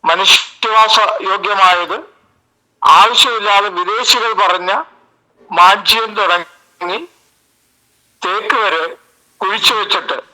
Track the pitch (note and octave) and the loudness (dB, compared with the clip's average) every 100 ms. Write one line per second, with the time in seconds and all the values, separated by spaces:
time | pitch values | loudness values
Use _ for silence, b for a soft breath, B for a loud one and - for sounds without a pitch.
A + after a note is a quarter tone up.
0 | D3+ E3+ F#3+ - - - A3+ A3 A3 A3 | 0 0 2 0 -2 -8 0 2 4 2
1 | G#3 - F#3+ G3 G3+ G3+ F#3 F3 F3 G3 | 0 -2 -4 -4 -2 2 4 2 -2 -8
2 | - _ _ _ _ _ _ _ - E3 | -12 _ _ _ _ _ _ _ 4 6
3 | G#3+ A3+ C4 A3+ G#3 G3+ G3+ F3+ F3+ A3 | 6 4 0 0 0 0 0 -4 -4 -2
4 | B3 A#3+ A3+ A3 G3 F3 F3+ G#3+ D#4+ _ | -2 -2 -2 0 0 0 -2 -4 -6 _
5 | _ _ _ _ _ E3+ F3 G#3 F#3 A3+ | _ _ _ _ _ 4 4 4 0 -2
6 | A3+ G#3+ F#3+ F3 E3+ _ _ _ F3 G3 | -2 -2 0 -2 -4 _ _ _ -8 -8
7 | F4 _ _ _ _ _ _ _ _ _ | -10 _ _ _ _ _ _ _ _ _
8 | _ _ F#3 G3 A3 A3+ G#3 D#3+ E3 E3 | _ _ -6 -6 0 0 0 -2 -6 -10
9 | _ _ _ _ - G#3+ - A3+ G3 F#3 | _ _ _ _ -6 -2 -2 -2 -4 -6
10 | - C3 - | -6 -10 -12